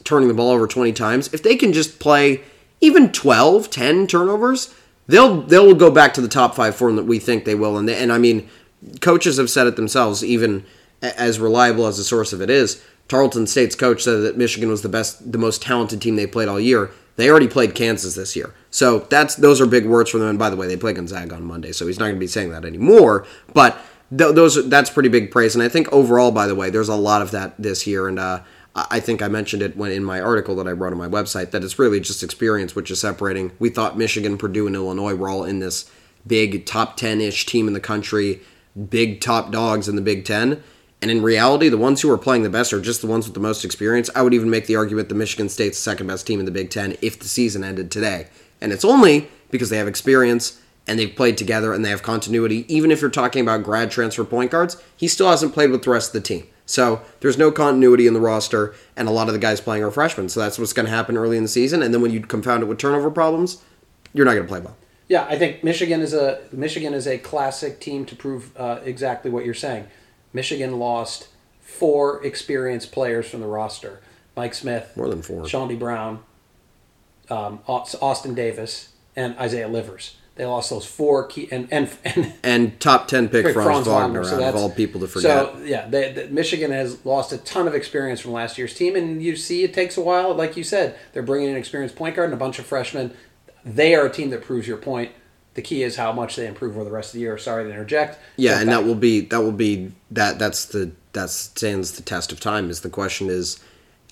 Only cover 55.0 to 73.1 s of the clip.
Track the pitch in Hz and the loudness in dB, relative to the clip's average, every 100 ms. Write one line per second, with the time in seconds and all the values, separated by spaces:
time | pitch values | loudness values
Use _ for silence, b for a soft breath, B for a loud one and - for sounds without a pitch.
55 | 170 - 190 160 156 151 143 127 131 120 | -4 2 2 4 2 2 2 2 0 0
56 | 107 110 95 92 - _ - - 123 113 | -2 -6 -6 -8 -10 _ -6 0 0 0
57 | B B 139 123 156 151 147 131 127 123 | B B -2 2 2 4 2 6 8 8
58 | 117 110 113 110 - 110 104 b b - | 6 4 2 0 -2 -2 -2 b b -6
59 | 113 113 113 110 110 104 - 107 104 120 | -2 0 0 0 0 -2 -2 -4 -2 -2
60 | 156 - 92 117 104 - 113 - 110 113 | -2 -2 -6 -4 -4 -4 -6 -4 -2 -2
61 | 113 117 113 117 110 120 131 170 123 120 | -2 -2 0 0 -2 0 0 0 0 2
62 | 120 113 107 113 110 117 110 113 143 143 | 0 -2 -6 -6 -2 -2 -2 -4 -2 -2
63 | 147 156 160 160 180 - b b _ _ | -2 0 0 0 -4 -6 b b _ _
64 | _ 143 131 107 90 92 87 - _ _ | _ 0 2 2 -4 -10 -14 -20 _ _
65 | - 180 - 151 165 - 160 165 175 160 | -2 -2 0 -2 -4 -4 -4 -2 -2 -2
66 | 151 151 139 135 - 131 151 160 156 139 | -2 -2 -2 -4 -10 -10 -8 -8 -8 -6
67 | 135 127 - 151 135 - 147 143 - 139 | -6 -8 -6 -6 -4 -6 -10 -12 -12 -10
68 | 127 123 139 131 - - 123 120 131 123 | -12 -12 -12 -12 -14 -12 -10 -8 -10 -8
69 | 131 120 131 120 120 113 143 113 101 b | -6 -6 -6 -6 -6 -8 -8 -10 -14 b
70 | b b b 127 131 143 131 123 120 117 | b b b -10 -8 -6 -8 -6 -6 -6
71 | 113 - - _ _ _ - - 165 147 | -8 -14 -18 _ _ _ -20 -2 0 2
72 | 143 143 143 - - 139 127 120 - - | 0 -2 -8 -8 -6 -4 -4 -6 -8 -6
73 | 123 | -4